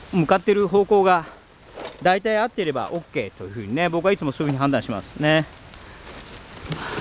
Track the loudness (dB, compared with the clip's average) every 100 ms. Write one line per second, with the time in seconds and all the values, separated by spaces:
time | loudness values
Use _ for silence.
0 | 0 0 4 2 4 2 2 2 4 4
1 | 6 4 0 -14 -20 -20 -20 -16 -16 -2
2 | 2 2 2 0 0 -2 -2 -2 -4 -6
3 | -6 -6 -6 -8 -12 -10 -4 -2 0 0
4 | 2 0 0 -2 -2 0 0 0 -2 -6
5 | -8 -2 2 2 0 -8 -20 -20 -20 -20
6 | -18 -18 -18 -18 -18 -16 -10 -10 -8 -8